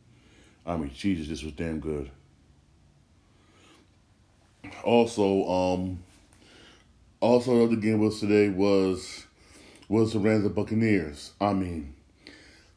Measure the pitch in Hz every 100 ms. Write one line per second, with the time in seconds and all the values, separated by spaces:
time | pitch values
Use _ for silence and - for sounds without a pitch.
0 | _ _ _ - - _ - 85 71 67
1 | 101 90 76 78 78 71 85 80 78 76
2 | 67 - _ _ _ _ _ _ _ _
3 | _ _ _ _ _ _ - - _ _
4 | _ _ _ _ _ _ - - - 120
5 | 117 107 98 98 90 92 92 92 92 90
6 | - - _ _ - - - - _ _
7 | _ _ 107 123 123 120 113 113 107 110
8 | 107 104 104 104 104 92 101 98 95 92
9 | - - - _ _ - - - - 104
10 | 107 113 104 110 101 101 104 110 113 101
11 | 78 73 - - 101 98 92 85 69 -
12 | _ _ - - - - _